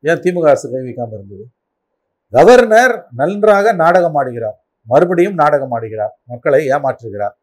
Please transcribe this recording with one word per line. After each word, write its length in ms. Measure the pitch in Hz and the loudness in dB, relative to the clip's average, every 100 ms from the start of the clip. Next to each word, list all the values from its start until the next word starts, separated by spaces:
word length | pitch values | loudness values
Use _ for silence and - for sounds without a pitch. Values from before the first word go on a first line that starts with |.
ஏன் 120 | 147 165 | -2 -2
திமுக 300 | 185 175 156 | -2 0 0
அரசு 240 | 135 127 | 0 -2
கை 100 | 127 | -10
வைக்காம 320 | 127 117 117 | -10 -12 -12
இருந்தது? 360 | 107 98 98 117 _ _ _ _ _ _ _ _ | -12 -18 -20 -20 _ _ _ _ _ _ _ _
கவர்னர் 760 | 123 175 247 233 214 254 - - 117 | 4 6 6 6 4 2 -2 -10 -6
நன்றாக 560 | 147 202 214 202 208 | -4 0 2 2 2
நாடகம் 420 | 190 160 180 170 | 0 2 2 0
ஆடுகிறார், 400 | 147 131 120 110 - _ _ 110 | -2 -4 -6 -10 -10 _ _ 0
மறுபடியும் 480 | 131 175 180 180 | 0 2 0 -2
நாடகம் 380 | 185 151 143 131 | 0 0 0 -4
ஆடுகிறார், 380 | 120 113 107 104 - | -8 -8 -8 -8 -8
மக்களை 440 | _ 120 - 139 147 | _ -8 0 0 0
ஏமாற்றுகிறார். 680 | 143 143 123 113 101 101 _ | -2 -4 -8 -12 -8 -10 _